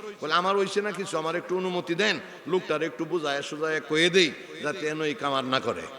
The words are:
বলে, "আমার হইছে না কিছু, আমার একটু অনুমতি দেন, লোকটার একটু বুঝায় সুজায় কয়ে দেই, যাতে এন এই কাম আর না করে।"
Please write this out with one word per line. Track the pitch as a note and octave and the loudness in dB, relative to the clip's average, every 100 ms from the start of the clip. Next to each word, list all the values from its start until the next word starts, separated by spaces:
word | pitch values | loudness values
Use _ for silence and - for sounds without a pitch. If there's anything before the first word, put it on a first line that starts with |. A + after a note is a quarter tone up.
| G#3+ G#3 | -12 -8
বলে, | D3 | 2
"আমার | E3 F#3 G3+ | 2 4 4
হইছে | G3 G3+ | 2 0
না | G#3 | -2
কিছু, | F#3 F#3+ D#3+ | -4 -2 -2
আমার | D#3+ E3+ | 0 -2
একটু | E3+ F3+ | -2 -2
অনুমতি | F#3 F3 E3+ | 0 -2 -2
দেন, | E3+ G#3+ F#3+ - - C3+ | 0 2 0 -4 -12 -2
লোকটার | F#3 - D3+ | 0 0 -2
একটু | D#3+ D#3+ | -2 -4
বুঝায় | D#3+ F3 D3 C#3 | -2 -2 0 -2
সুজায় | - D3+ D#3 D#3 | -4 -4 -2 -2
কয়ে | D3+ D#3 F3 | 0 4 6
দেই, | F#3 D#3 - - - | 6 4 2 -12 -6
যাতে | C#3+ - D3+ | -6 -2 -4
এন | D#3 | -2
এই | D3+ | -2
কাম | C#3 C#3 | -2 0
আর | C3+ | 0
না | B2+ C3 | 2 0
করে।" | A#2+ F2 E2 | 0 -4 -8